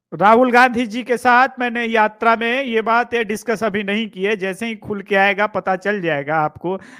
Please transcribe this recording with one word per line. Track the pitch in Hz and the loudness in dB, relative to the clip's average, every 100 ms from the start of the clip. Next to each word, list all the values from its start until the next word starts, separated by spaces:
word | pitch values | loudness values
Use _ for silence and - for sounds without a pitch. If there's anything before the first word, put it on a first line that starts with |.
| _ | _
राहुल | 156 190 226 254 | 2 4 6 4
गांधी | 240 254 233 240 | 4 4 2 -4
जी | 226 | -6
के | 240 233 | -4 0
साथ | 254 240 262 269 | 2 4 2 0
मैंने | 247 233 233 | -6 -4 -2
यात्रा | 226 214 220 233 226 | 0 0 0 0 2
में | 233 254 | 0 -2
ये | 277 226 | -2 -2
बात, | 214 233 240 | 0 0 0
ये | 233 | -4
discuss | 208 214 - 220 | -4 -6 -4 -4
अभी | 220 196 | -2 -4
नहीं | 196 208 220 | -4 -4 -6
की | 185 | -4
है, | 190 220 | -4 -2
जैसे | 190 180 233 | -4 -6 -8
ही | 214 | -8
खुल | - 202 | -8 -10
के | 190 196 | -2 2
आएगा | 196 196 208 | 2 2 -2
पता | 196 185 185 | -2 -2 -2
चल | 196 208 | -2 -2
जाएगा | 170 143 135 156 | -2 -4 -2 -2
आपको। | 151 - 170 190 - | -2 -4 -8 -8 -10